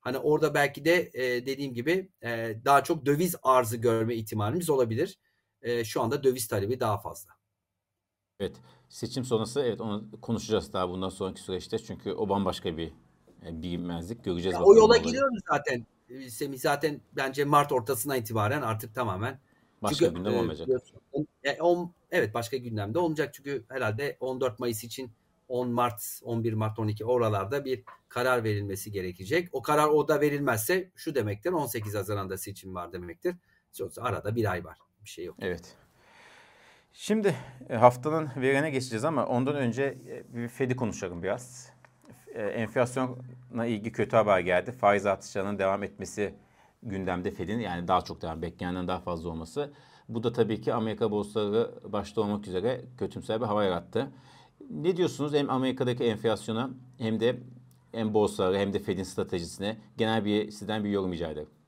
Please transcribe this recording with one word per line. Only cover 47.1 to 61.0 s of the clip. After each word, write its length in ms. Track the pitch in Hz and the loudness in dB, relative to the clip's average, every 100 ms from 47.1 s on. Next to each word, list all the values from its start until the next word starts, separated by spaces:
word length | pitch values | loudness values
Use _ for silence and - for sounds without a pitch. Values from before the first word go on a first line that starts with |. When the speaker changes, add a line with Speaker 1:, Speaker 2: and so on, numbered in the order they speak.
| 90 95 | -2 -4
Speaker 2:
fed'in, 300 | - 90 110 | -6 -4 -4
yani 280 | 107 87 87 | -4 -4 2
daha 120 | 92 | 2
çok 180 | - - | 2 -10
devam, 200 | 87 80 | -8 -6
beklenenden 460 | 85 85 90 92 90 | -8 -6 -6 -4 -4
daha 120 | 90 | -4
fazla 280 | 90 87 85 | -4 -6 -6
olması. 440 | 80 82 - 143 - - - - | -8 -8 -6 -8 -10 -20 -20 -10
Bu 140 | 117 | -4
da 100 | 117 | -2
tabii 280 | 117 107 107 | 0 0 0
ki 140 | 123 | -2
Amerika 360 | 120 110 104 113 | -2 -2 -2 0
borsaları 840 | 104 101 110 104 107 110 - - | 0 -2 -2 0 0 0 -6 -6
başta 280 | 101 101 - | -6 -4 -2
olmak 260 | 104 104 101 | 0 -2 -4
üzere 380 | 90 104 131 - - | -2 -2 -4 -8 -8
kötümser 420 | - - - 110 | -6 -6 -4 -2
bir 60 | 117 | 0
hava 180 | 104 | 2
yarattı. 460 | 101 87 85 113 139 - - - - _ - | 2 0 -2 -4 -4 -8 -20 -20 -20 _ -14
Ne 260 | 147 156 180 | -4 -2 2
diyorsunuz 380 | 170 127 147 | 0 0 0
hem 160 | 147 143 | 2 2
Amerika'daki 540 | 127 131 127 123 123 | 2 0 0 0 2
enflasyona 680 | 120 104 110 104 - 110 131 - - - | 0 2 0 0 -2 -2 -2 -6 -18 -6
hem 220 | 113 110 | -2 2
de 160 | 117 127 - - - _ _ | 2 0 -8 -20 -20 _ _
hem 220 | 113 110 | -4 2
borsaları 440 | 107 101 104 95 98 | 4 4 4 2 2
hem 140 | 98 | 2
de 60 | 101 | 0
fed'in 240 | - 92 | -2 -4
stratejisine 760 | 90 - 95 92 85 - 98 110 - - | -4 -4 -4 -4 -6 -6 -6 -6 -12 -2
genel 280 | 110 110 | 2 2
bir, 260 | 101 104 104 | 2 0 0
sizden 340 | - 98 110 | -8 -6 -4
bir 60 | 104 | 0
yorum 220 | 101 | 0